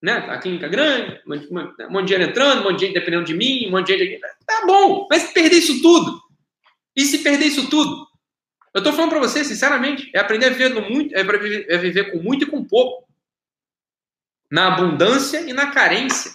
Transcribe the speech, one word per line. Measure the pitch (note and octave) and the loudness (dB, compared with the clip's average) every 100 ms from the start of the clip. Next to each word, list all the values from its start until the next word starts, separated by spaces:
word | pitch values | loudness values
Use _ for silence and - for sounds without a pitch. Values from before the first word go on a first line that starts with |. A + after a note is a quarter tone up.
Né? | E3+ | -2
A | A3+ - C#3+ | -4 -4 -8
clínica | F#3 F3 D3 | -6 -6 -4
grande, | G3+ D4+ C4 G#3 - - | 0 0 0 -4 -12 -12
um | |
monte, | D3 - | -12 -10
um | F3 D3+ - - | -10 -12 -14 -8
monte | F#3 | -4
de | F#3 | 0
dinheiro | F#3+ E3+ | 0 0
entrando, | A3+ C#4 B3+ | 2 2 2
um | |
monte | G3 F3 | 0 -2
de | F#3+ | -2
gente | |
dependendo | F3 E3+ E3+ E3 | -2 -2 -4 -2
de | |
mim, | D#3+ B3 C4 A3 | -2 -2 -2 -2
um | |
monte | F#3 F3+ | -2 0
de | F#3+ | 0
gente | F#3 - | -2 -4
aqui. | - - - | -14 -16 -6
Tá | A4 G4 | -2 4
bom, | G4 G4 G4 - | 6 6 2 0
mas | E4 | 0
se | - | 0
perder | - D#4+ F4 | 2 4 4
isso | D#4+ B3 | 4 2
tudo? | E4 E4+ G3+ - _ _ _ _ _ _ _ - | 6 6 4 -8 _ _ _ _ _ _ _ -2
E | |
se | C#4 C#4+ | 0 0
perder | D4+ C#4+ D4+ | 2 2 2
isso | C#4+ A#3 | 0 0
tudo? | D4+ D4 - - _ _ _ _ _ _ | 0 0 -2 -14 _ _ _ _ _ _
Eu | D4 | -2
tô | D4+ | -2
falando | D4 E4 | 0 0
pra | D#4 | 0
você, | B3 D4 | 0 -2
sinceramente, | D4 G3+ C4+ C#4 C4 C#4+ - | -4 -2 0 0 -2 -4 -4
é | F#3 | -2
aprender | G3+ A3 B3+ | 0 2 2
a | |
viver | B3 B3+ | 2 0
no | A#3 G3+ | 0 -4
muito, | B3+ D4+ | -4 -2
é | F#3+ | -2
pra | F#3+ G#3 | 0 -2
viver, | G#3 G#3 - | -2 -6 -2
é | E3+ | -2
viver | F3+ E3+ G3 | 0 -2 -4
com | F3 | -6
muito | F3 C4+ C#4+ | -2 -2 -2
e | |
com | C#4+ | -4
pouco. | - A3 B3+ B3+ _ _ _ _ _ _ _ _ _ _ _ _ _ _ _ | -2 2 2 -2 _ _ _ _ _ _ _ _ _ _ _ _ _ _ _
Na | D3+ F#3 | 0 2
abundância | F3+ F3+ C#3+ F3+ C4 C4+ - | 4 2 4 4 2 0 -6
e | D#4+ | -6
na | B3+ C#4+ | -4 -2
carência. | C#4 A3 F3+ C4 - - | 2 2 2 -2 -4 -6